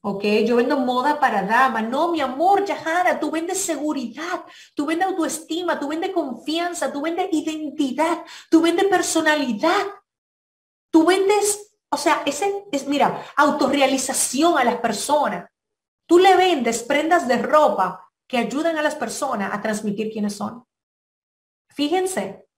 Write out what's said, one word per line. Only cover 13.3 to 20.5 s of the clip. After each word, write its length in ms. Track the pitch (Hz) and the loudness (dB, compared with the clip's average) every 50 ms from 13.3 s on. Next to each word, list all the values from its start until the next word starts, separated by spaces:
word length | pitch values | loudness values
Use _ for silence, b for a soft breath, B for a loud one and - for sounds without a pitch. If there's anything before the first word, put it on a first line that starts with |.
| B | B
autorrealización 1200 | - 294 294 269 294 302 247 277 285 269 269 277 262 - - 262 - - - - 262 311 349 330 | 2 2 2 4 2 0 0 2 2 2 2 2 0 -2 -4 -2 -4 -4 -2 0 2 2 4 4
a 60 | 285 247 | 4 2
las 120 | 233 233 | 2 0
personas. 720 | 240 - 226 214 208 - - 285 294 269 220 180 175 - - _ _ _ _ _ _ _ _ _ _ _ | 0 -2 -4 -4 -4 -2 0 2 2 2 0 -2 -6 -12 -16 _ _ _ _ _ _ _ _ _ _ _
Tú 140 | - 330 349 | 4 6 8
le 160 | 370 392 370 | 8 8 8
vendes 480 | 359 370 370 349 277 233 233 226 - - | 8 6 4 2 2 0 -2 -2 -4 -4
prendas 440 | - 277 285 311 320 349 339 277 | -2 -2 0 2 2 2 2 2
de 100 | 240 240 | 2 0
ropa 720 | 226 - 233 302 311 302 247 202 202 185 180 175 - - _ _ _ _ | 0 0 2 4 4 4 4 2 0 -2 -2 -2 -8 -18 _ _ _ _
que 100 | _ - | _ -2
ayudan 400 | 240 233 - 247 285 320 330 330 | -2 -2 -2 -2 -2 -2 0 -2
a 40 | 311 | 0
las 140 | 302 302 294 | -2 -2 -2
personas 580 | 294 254 220 - - 294 269 247 208 196 190 - | -2 -6 -8 -6 -6 -4 -4 -4 -4 -4 -4 -6
a 80 | 208 | -6
transmitir 500 | - 220 214 208 - 208 - - 220 214 | -4 -4 -4 -2 -4 -4 -4 -4 -6 -6
quiénes 240 | - 220 208 208 208 | -4 -4 -4 -4 -4
son. 300 | - 208 214 | -6 -10 -10